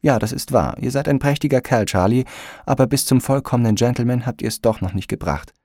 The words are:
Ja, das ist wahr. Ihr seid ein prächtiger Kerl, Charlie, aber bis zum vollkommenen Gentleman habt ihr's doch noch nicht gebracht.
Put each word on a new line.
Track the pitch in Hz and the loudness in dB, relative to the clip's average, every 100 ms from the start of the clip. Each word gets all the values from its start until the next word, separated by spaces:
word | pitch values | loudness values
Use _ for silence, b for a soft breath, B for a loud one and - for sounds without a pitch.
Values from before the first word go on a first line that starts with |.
Ja, | 156 117 | 2 0
das | 107 | -2
ist | - - | -6 -2
wahr. | 123 71 - | 0 0 -4
Ihr | 127 | -4
seid | 135 147 | -2 0
ein | 139 | 0
prächtiger | 143 147 147 127 | 2 0 0 0
Kerl, | - 180 104 | 2 0 2
Charlie, | 98 92 123 131 B B B - | 2 2 2 -2 B B B -4
aber | 135 127 | 2 2
bis | 135 - | 2 2
zum | 131 | 2
vollkommenen | - 139 - 123 117 104 | 2 -2 0 0 2 2
Gentleman | 120 123 120 123 123 | 2 2 0 0 -4
habt | 113 | -4
ihr's | 123 - | -6 0
doch | 113 107 | 0 0
noch | 92 | -2
nicht | 98 - | -4 -6
gebracht. | - 90 73 - _ | -6 -4 -4 -8 _